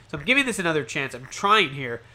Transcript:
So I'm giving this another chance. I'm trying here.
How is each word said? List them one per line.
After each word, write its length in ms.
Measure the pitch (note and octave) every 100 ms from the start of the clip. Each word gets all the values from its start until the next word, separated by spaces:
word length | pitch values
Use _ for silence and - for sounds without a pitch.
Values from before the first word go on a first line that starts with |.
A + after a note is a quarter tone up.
| -
So 100 | D3+
I'm 80 | D#3
giving 220 | C4+ C4
this 100 | G3+
another 260 | E3+ D#3
chance. 300 | C3+ D3+ C3+
I'm 140 | B2 C3
trying 480 | - G3+ G#3+ D#3 C#3
here. 260 | B2+ A#2 -